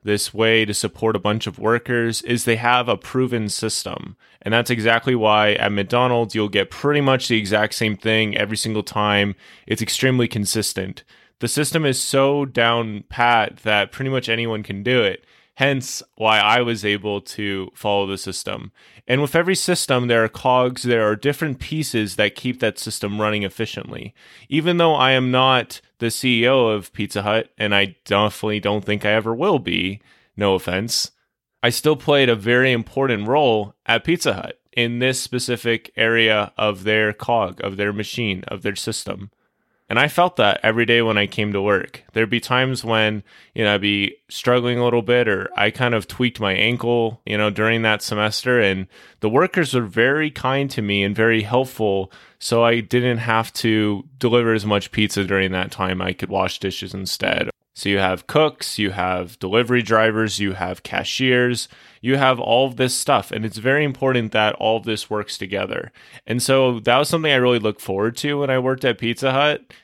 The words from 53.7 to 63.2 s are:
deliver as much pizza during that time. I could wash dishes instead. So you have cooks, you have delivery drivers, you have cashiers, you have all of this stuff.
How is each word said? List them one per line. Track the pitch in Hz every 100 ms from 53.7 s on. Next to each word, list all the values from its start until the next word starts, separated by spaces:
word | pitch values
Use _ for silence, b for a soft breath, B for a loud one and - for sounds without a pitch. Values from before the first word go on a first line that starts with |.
| 110 104 101 - -
deliver | 120 120 117
as | 110 104
much | 101 -
pizza | - 104 101
during | 95 98 95
that | 92 92
time. | - 92 92
I | 92
could | 90 90
wash | 95 92 -
dishes | 98 - 95
instead. | 98 92 - - - - - _ -
So | 101
you | 98
have | 95 92 -
cooks, | 147 156 156 - -
you | 101
have | 95 90 90 87 -
delivery | 95 110 117 123
drivers, | 107 110 110 110 110 95
you | 101
have | 95 90 90
cashiers, | - - - - 131 123 123 120 - B B B
you | 117 135
have | 131 123
all | - 120 135
of | 120
this | 127
stuff. | - - 123